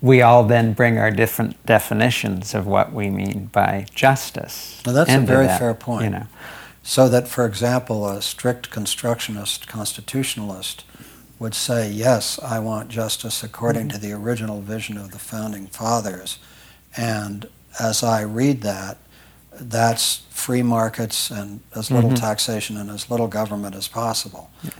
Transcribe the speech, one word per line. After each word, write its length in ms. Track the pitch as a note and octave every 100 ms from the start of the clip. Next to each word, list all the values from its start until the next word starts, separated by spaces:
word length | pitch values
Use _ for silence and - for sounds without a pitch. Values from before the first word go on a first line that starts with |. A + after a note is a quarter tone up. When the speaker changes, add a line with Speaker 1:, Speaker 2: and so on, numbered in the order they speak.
Speaker 1:
we 220 | B2+ B2+
all 220 | A#2+ A#2+
then 280 | A2 A#2+ A2+
bring 240 | G#2+ A#2+ A2+
our 140 | A2
different 560 | G2+ A2 - A2+ - -
definitions 880 | A2 - G#2+ A#2+ A#2+ A2+ F#2 G2+
of 120 | G#2 F#2+
what 280 | G2 G#2
we 160 | - G2+
mean 400 | G2 G2 G2+ F#2+
by 320 | - G2 G2 G2
justice 880 | - C3+ C3+ - - - - - - B2+
Speaker 2:
Now, 60 |
that's 180 | B2+ D#3
a 40 |
Speaker 1:
into 120 | C3+ A#2+
Speaker 2:
very 200 | C3 C3+
Speaker 1:
that, 100 | F#2
Speaker 2:
fair 160 | A#2+
point. 300 | A2+ - A#2
Speaker 1:
you 60 | A2
know. 160 | F#2+ - - - - - -
Speaker 2:
So 280 | - - C3
that, 180 | B2 B2
for 160 | -
example, 640 | A#2+ G2+ A#2+ B2 B2 A2 G2+
a 140 | G2
strict 480 | - - B2 A#2+ -
constructionist 1000 | - G#2 - B2 A#2 - G#2 G#2 - -
constitutionalist 1120 | A2+ G#2 - G#2+ C3+ C3 - G#2 F#2 - - - - - - - -
would 160 | A#2
say, 360 | - - A#2+ G#2+
"Yes, 500 | G#2 A2 A#2 - -
I 160 | C3+ A2+
want 300 | A2 A2 G#2
justice 560 | A2 A2 - A#2 -
according 440 | G2+ - A#2 A#2 G#2+
Speaker 1:
Mm-hmm. 120 | G2+
Speaker 2:
to 60 | G#2
the 60 |
original 480 | G#2 G#2+ A#2+ A2 G#2
vision 340 | G2 A2 G#2 G#2+
of 140 | G2
the 60 | G2+
founding 480 | - A2+ G#2+ G#2 F#2+
fathers." 720 | - A2+ B2 G#2 F#2 F#2+ - - - - - _ -
And 500 | A#2 A2 G#2 G2+ G#2+ _ _ -
as 240 | A2+ A2
I 200 | A#2 A2+
read 400 | G#2+ A2 C#3 C3+
that, 340 | A2 F#2+ F#2+ F#2 _ - - _ _
that's 720 | - B2+ A2+ A#2 A2+ - - -
free 320 | - - B2
markets 680 | A#2+ A#2 A2+ - A2+ - -
and 300 | G#2+ G2+ G2+ - -
as 140 | A2
little 180 | B2+ A#2
Speaker 1:
Mm-hmm. 60 | B2+ A2+
Speaker 2:
taxation 520 | G#2+ - A2 - G#2
and 120 | G2+
as 200 | G#2 -
little 180 | A#2+ A2+
government 460 | G#2 G#2+ G#2 G2+
as 120 | F#2+ -
possible. 640 | - A#2 A2+ G2+ F#2 - -
Speaker 1:
Yeah. 60 | - -